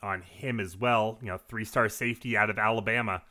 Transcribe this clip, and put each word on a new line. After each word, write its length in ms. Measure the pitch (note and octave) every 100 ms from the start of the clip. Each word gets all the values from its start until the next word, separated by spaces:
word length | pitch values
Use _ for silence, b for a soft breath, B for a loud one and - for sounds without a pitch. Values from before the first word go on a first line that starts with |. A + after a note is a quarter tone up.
on 200 | G2+ F#2
him 380 | F2+ - C3+ A#2
as 180 | F#2 F#2
well. 400 | B2 A#2 A2 A2
You 60 | A2
know, 100 | F#2
three-star 520 | - A2+ G#2+ C3 A2
safety 480 | - A#2+ A2+ B2 G#2+
out 120 | G#2+
of 80 | G#2
Alabama. 680 | A2 A2+ G#2 A#2 A2 F#2 -